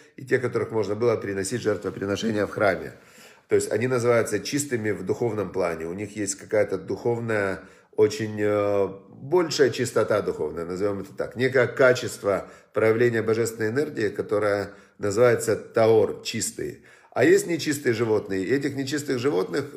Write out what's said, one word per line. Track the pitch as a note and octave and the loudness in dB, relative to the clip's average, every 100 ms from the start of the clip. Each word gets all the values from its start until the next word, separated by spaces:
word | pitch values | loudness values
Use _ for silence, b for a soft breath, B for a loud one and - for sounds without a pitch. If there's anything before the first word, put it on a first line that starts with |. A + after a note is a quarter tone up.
| B - | B -18
и | |
те, | B2+ C3 | -2 -2
которых | B2 A#2+ G#2 | 0 -2 -2
можно | A2 G2 | -2 -2
было | G#2 A#2+ G#2+ | 0 0 0
приносить | G2+ G2 F#2+ A#2+ | -2 -4 -4 -2
жертвоприношения | A2 G2+ F#2+ - G2 G2 A2+ G#2 F#2+ | -2 -2 -4 -6 -4 -2 -2 -2 -2
в | |
храме. | G#2 G2+ E2 D2 - B B B B _ | 0 0 0 -4 -14 B B B B _
То | G2+ | 0
есть | - | 2
они | G#2+ B2+ | 0 0
называются | B2+ A#2+ A#2 G#2+ G#2 | 2 4 4 2 -2
чистыми | - C#3+ D3 A#2+ G#2+ | -2 -4 -2 -2 -2
в | F2+ | -2
духовном | F2+ G#2+ A#2 G#2+ F#2 | -2 -2 -2 -2 -4
плане. | F#2+ F2 D#2+ | -2 -2 -2
У | E2 | -6
них | F#2+ G2+ G#2+ | -8 -8 -6
есть | G2 - | -6 -6
какая-то | G2 G#2+ G2+ F#2+ | 0 2 2 0
духовная | F#2 G2+ B2 A#2 A#2 G#2+ G2 F2 B B B - | -4 -4 -2 -2 0 0 0 -4 B B B 2
очень, | G#2+ - A2 G#2+ | 2 2 -6 -2
э, | G#2 G#2 G2+ G2+ F#2+ F2+ - | 0 2 2 2 0 -4 -18
большая | - C3 F3+ E3 C#3+ B2+ | -18 0 0 2 4 2
чистота | A#2 A#2+ A#2 G#2+ G#2+ | 2 -2 0 2 0
духовная, | F2+ D#2 D#2 D#2+ | 0 -4 -4 -6
назовем | E2 F2+ G#2 G2 | -6 -2 -2 -4
это | - - | -8 -8
так. | C2+ | -8
Некое | G#2+ B2+ C3 A#2 | -2 0 2 2
качество | - C3 B2 G#2 - G2+ F#2 - B B | 4 4 4 -2 -4 -2 -2 -4 B B
проявления | A2 A2 A2+ B2 A2+ | 2 2 4 2 2
божественной | G#2+ A2 A2+ - A2 | 0 0 -2 -2 -2
энергии, | B2+ D3+ A2+ G#2 | -2 -2 -2 -2
которое | - F#2+ G#2 G#2 G2+ F#2+ B B - | -2 -2 0 2 0 -2 B B -6
называется | G2+ G2 B2 A2+ A2+ G2 | -2 4 4 4 2 -2
таор, | - A#2 A2 D3 - - | 0 4 6 6 4 0
чистый. | - A2+ - - - - B B B | -8 -6 -6 -6 -10 -10 B B B
А | A#2 | 2
есть | C#3 G3 E3+ | 4 4 2
нечистые | D#3+ D3+ C#3+ B2 | -2 -2 -2 0
животные. | A2+ A2+ G#2 - F#2+ | 0 2 2 0 -2
И | F#2 | 0
этих | C#3 C#3+ B2 | 0 0 -4
нечистых | C3 D3 C#3+ B2+ | -4 -4 -4 -2
животных | C3+ E3+ F#3+ D#3+ - | 0 0 -2 -4 -6